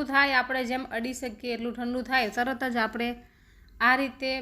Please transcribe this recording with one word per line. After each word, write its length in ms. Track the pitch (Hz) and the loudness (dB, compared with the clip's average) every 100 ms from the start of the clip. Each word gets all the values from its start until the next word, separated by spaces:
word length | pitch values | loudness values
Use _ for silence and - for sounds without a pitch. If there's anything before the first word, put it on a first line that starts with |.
| 269 | 2
થાય, 240 | 277 277 262 | 4 4 4
આપણે 220 | 254 262 240 | 2 0 0
જેમ 120 | 262 262 233 | -2 -4 -4
અડી 180 | 240 247 | -4 -6
શકીએ 320 | 254 214 247 233 | -8 -6 -6 -4
એટલું 180 | 233 226 | -4 -4
ઠંડુ 240 | 240 254 254 | -4 -4 0
થાય, 180 | 262 214 240 | 2 2 0
તરત 260 | 247 247 262 | -2 -2 -2
જ 40 | 240 | 0
આપણે 260 | 220 226 240 240 - _ _ - - - 233 | 0 0 -4 -6 -12 _ _ -20 -16 2 4
આ 80 | 269 | 4
રીતે 280 | 269 - 262 262 | 2 -2 -4 -2